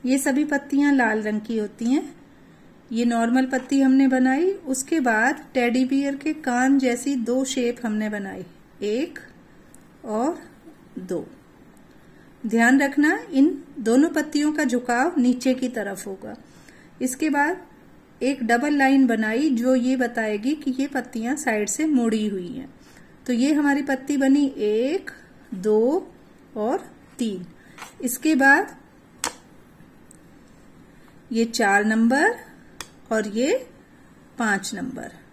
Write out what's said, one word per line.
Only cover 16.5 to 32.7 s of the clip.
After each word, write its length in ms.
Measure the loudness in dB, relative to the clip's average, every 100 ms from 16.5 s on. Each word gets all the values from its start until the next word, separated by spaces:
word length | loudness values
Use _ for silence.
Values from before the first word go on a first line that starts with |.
| -20 -20 -20 -20 -6
इसके 280 | -6 -2 -2
बाद 300 | 2 0 -2 -10 -20 -20 -20 -20 -4
एक 220 | -4 -2
double 340 | 0 2 2 2
line 300 | 4 6 4
बनाई 420 | 2 0 0 0
जो 240 | 2 2
ये 200 | 2 2 0
बताएगी 580 | -2 -2 -4 -2 -2
कि 160 | -4 -4
ये 160 | -4 -4
पत्तियां 500 | -4 -6 -8 -4 -4
side 320 | -2 -2 -2
से 180 | -2 0
मुड़ी 400 | 2 2 0 -2
हुई 200 | -4 -8
हैं। 200 | -12 -14 -20 -20 -20 -20 -14 -4
तो 60 |
ये 200 | 0 2
हमारी 280 | 2 2 0
पत्ती 340 | 0 -4 -2 0
बनी 300 | 4 4 2 0
एक, 520 | 0 2 0 -2 -6 -18 -20 -20 -14
दो 600 | -6 0 2 2 0 -4 -20 -20 -20 -16 -6
और 320 | -4 -4 -6 -20 -20 -6
तीन। 280 | -6 -6 -12 -18 -20 -20 -20 -8
इसके 320 | -8 -2 0
बाद 420 | 4 6 6 2 -10 -20 -20 -20 -10 -10 -10 -20 -20 -20 -20 -20 -20 -20 -20 -20 -20 -20 -20 -20 -20 -20 -20 -20 -20 -6
ये 140 | -2 0
चार 380 | 0 2 2
number 500 | 2 2 2 4 2 0 -12 -20 -20